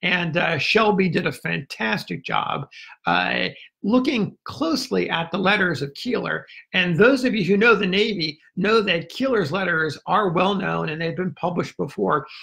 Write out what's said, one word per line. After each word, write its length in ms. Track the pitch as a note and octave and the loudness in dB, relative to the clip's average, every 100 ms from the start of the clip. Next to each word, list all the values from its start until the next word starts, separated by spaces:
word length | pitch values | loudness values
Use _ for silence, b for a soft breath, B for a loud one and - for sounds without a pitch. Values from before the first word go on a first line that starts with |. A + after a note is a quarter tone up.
And, 340 | F3+ F3+ E3+ D#3 | -2 -2 0 0
uh, 220 | D#3+ D#3 | 0 0
Shelby 500 | - A3 G#3+ G3+ F#3 | 2 4 4 4 2
did 180 | E3+ F3 | 0 -2
a 60 | |
fantastic 920 | - E3 E3+ - - A3 G#3+ - E3+ | -4 -4 -6 -6 -6 -4 -4 -4 -10
job, 440 | - - - - C#3 B B B - | -4 -2 -2 -6 -8 B B B 0
uh, 420 | F2 F2+ B1 - B B _ | 0 0 -2 -4 B B _
looking 540 | G3 B3+ C4 B3 G3 - | 0 2 2 0 -2 -6
closely 640 | - - E4 D4+ - F#3 F3 | -12 -6 -2 -2 -2 -2 0
at 200 | E3+ E3 | -2 -2
the 80 | F#3+ | -2
letters 440 | F#3 G3+ F#3 C#3+ | 0 2 0 -2
of 120 | C#3 | -6
Keeler. 520 | - B3 G#3+ E3 D#3 B B - | -8 -4 -4 -2 -4 B B -4
And 240 | F#3+ F3+ E3 | 0 2 6
those 280 | A#3 C#4 | 6 6
of 100 | B3 | 2
you 100 | G#3+ | 0
who 120 | E3+ G3 | 2 4
know 180 | A#3 | 6
the 120 | G3+ G3 | 4 2
Navy 520 | F#3+ A#3 F#3 D#3 b b - | 2 0 -2 -6 b b -4
know 240 | F#3+ A3+ | 2 2
that 280 | G3+ E3+ - | 2 -2 -4
Keeler's 420 | - C4+ A3+ D3+ | -4 0 0 0
letters 480 | F#3 F3+ E3 D#3 - - | -2 0 0 -2 -4 0
are 240 | F#3 G3+ | 0 2
well 240 | E3 F#3 | 2 2
known 340 | G3 E3+ E3 E3 | 0 -2 -2 -2
and 120 | D#3 | -4
they've 160 | E3 E3 | -4 -2
been 180 | F#3 | -4
published 420 | - F3 F3 - - | -4 -4 -2 -4 -6
before. 500 | E3 - F#3 D3+ B B | -8 -2 0 0 B B